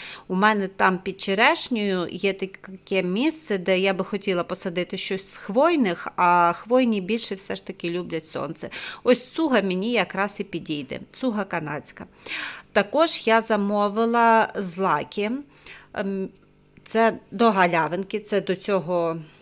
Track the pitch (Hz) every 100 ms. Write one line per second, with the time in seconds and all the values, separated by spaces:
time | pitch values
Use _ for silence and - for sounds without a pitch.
0 | - - - 185 214 214 190 190 202 180
1 | 190 190 - 196 247 330 - 226 208 185
2 | 175 180 196 190 190 - - 190 - 190
3 | 180 190 294 311 - 202 175 185 196 190
4 | 190 202 202 180 170 180 190 175 175 185
5 | - 185 - - - 208 311 339 214 170
6 | - - 175 175 170 175 220 254 254 214
7 | 180 226 - 190 - 190 - 180 175 175
8 | 175 165 - - 143 160 - - - -
9 | - 247 - - 320 240 196 185 208 240
10 | 180 185 202 - 196 170 - 147 143 123
11 | - - 262 214 196 175 151 147 - -
12 | - _ - - - - - 214 202 285
13 | 330 - - 226 226 214 202 208 202 202
14 | 233 233 233 226 214 - 190 170 190 151
15 | - - 208 262 285 - - - - -
16 | 196 196 190 - _ _ _ _ - 220
17 | 226 - - 196 233 196 180 170 151 175
18 | 196 214 214 202 185 180 - 196 160 180
19 | 170 165 151 -